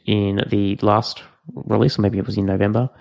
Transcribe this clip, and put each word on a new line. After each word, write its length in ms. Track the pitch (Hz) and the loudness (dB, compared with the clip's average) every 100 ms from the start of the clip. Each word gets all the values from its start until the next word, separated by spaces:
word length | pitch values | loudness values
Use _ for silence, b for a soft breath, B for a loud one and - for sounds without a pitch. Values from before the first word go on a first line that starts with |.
| - | -2
in 360 | 107 101 101 - | 0 0 0 0
the 280 | 101 101 101 | 0 0 0
last 420 | 107 107 117 - - _ - | 2 2 0 -8 -18 _ -18
release, 440 | 135 - 110 135 - | -12 -2 2 2 2
or 40 | |
maybe 140 | 101 104 | 0 0
it 80 | |
was 140 | 95 104 | -2 -2
in 80 | 98 | 0
November. 420 | 95 104 110 127 B | 0 0 0 -2 B